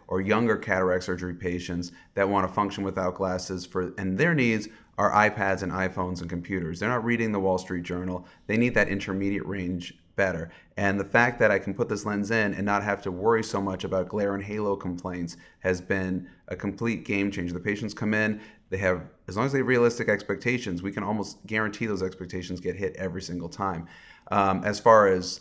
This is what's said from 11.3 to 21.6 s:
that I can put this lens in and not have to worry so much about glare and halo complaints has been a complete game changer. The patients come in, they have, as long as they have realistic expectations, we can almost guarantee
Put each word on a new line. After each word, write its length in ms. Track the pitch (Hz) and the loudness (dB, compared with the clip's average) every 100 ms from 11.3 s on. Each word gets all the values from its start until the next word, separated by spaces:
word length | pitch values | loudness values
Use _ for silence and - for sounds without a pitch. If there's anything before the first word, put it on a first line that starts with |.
| 123 | 4
that 100 | 110 | 4
I 100 | 98 | 4
can 140 | 101 | 0
put 140 | 95 117 | -4 -2
this 180 | 104 107 | -2 -2
lens 240 | 101 101 | -2 0
in 240 | 113 104 | 0 0
and 120 | 85 101 | 0 0
not 180 | 101 | 0
have 180 | 101 98 | 0 -2
to 80 | 98 | -2
worry 300 | 90 107 117 | 0 2 2
so 200 | 113 104 | 2 -2
much 240 | 98 95 92 | -2 -4 -2
about 240 | 95 90 | -2 -2
glare 260 | 107 101 98 | 0 0 -2
and 80 | |
halo 320 | 98 107 104 98 | -4 -4 -2 -2
complaints 640 | 92 90 92 90 85 - - _ | -4 -6 -6 -6 -8 -10 -20 _
has 200 | 92 90 | -2 -2
been 500 | 90 98 92 92 - - - | 0 -2 0 -4 -6 -18 -12
a 80 | 90 | -6
complete 480 | 101 98 117 101 - | -6 -2 -2 -2 -2
game 260 | 101 101 | 0 0
changer. 220 | 98 87 | -2 -6
The 60 | 87 | -4
patients 320 | 104 101 110 | -4 -4 -4
come 200 | - 107 | -4 0
in, 280 | 107 107 107 - - - | 2 0 -2 -8 -20 -8
they 80 | 95 | -2
have, 240 | 95 90 - _ - | 0 0 -4 _ -8
as 80 | 95 | -2
long 80 | 135 | 0
as 80 | |
they 60 | 135 | 2
have 80 | 120 | 4
realistic 420 | 127 120 117 107 | 6 6 4 0
expectations, 760 | 104 - 98 120 123 107 87 | 0 0 -4 0 -2 -2 -4
we 80 | 98 | -4
can 120 | 101 | -4
almost 440 | 98 107 95 - - | -4 -4 -4 -10 -6
guarantee 380 | 110 | -2